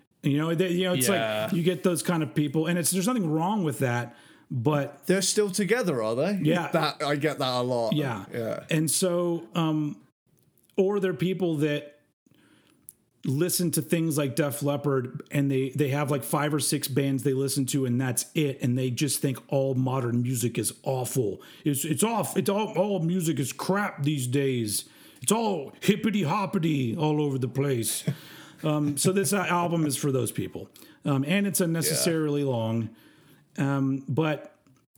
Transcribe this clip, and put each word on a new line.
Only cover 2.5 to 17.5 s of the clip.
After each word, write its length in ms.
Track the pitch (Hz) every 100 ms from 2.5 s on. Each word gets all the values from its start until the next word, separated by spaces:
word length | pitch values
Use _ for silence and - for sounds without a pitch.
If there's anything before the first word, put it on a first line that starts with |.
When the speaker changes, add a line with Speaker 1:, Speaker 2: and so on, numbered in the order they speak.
| 156 160
Speaker 1:
and 120 | 175
it's, 120 | 160
there's 160 | 185 185
nothing 240 | 254 165
wrong 340 | 160 175 214
with 140 | 160 123
that, 360 | 131 120 117 - - - -
but 560 | 123 117 147 139 - -
Speaker 2:
They're 160 | 185
still 280 | 190 208 208
together, 520 | 180 190 233 190 131
are 120 | 107 117
they? 240 | 165 202
Speaker 1:
Yeah. 260 | 156 175 147
Speaker 2:
That, 300 | 165 151 -
I 120 | 143 147
get 220 | 151 139
that 220 | 131 123
a 20 |
lot. 300 | 123 123 113
Speaker 1:
Yeah. 300 | 147 139 107 95
Speaker 2:
Yeah. 320 | 120 113 - -
Speaker 1:
And 200 | 160 160
so, 540 | - 185 175 175 165 -
um, 420 | 175 160 156 147 - - _ _ _ _ _ _ -
or 220 | 190 202
they're 140 | 185
people 420 | 165 175 175 180 156
that 400 | 151 147 - - _ _ _ _ _ _ _ _ - - _ _
listen 460 | - 135 180 - 175
to 100 | 156
things 340 | - 170 165 143
like 160 | 143
Def 280 | 120 147 123
Leppard, 600 | 143 143 143 135 123 - -
and 200 | 147 139
they, 200 | 135 131
they 180 | 135 143
have, 220 | 143 143
like, 140 | 147
five 280 | - 151 147
or 60 | 147
six 280 | - 147 -
bands 340 | 131 139 135
they 120 | 143
listen 320 | 131 135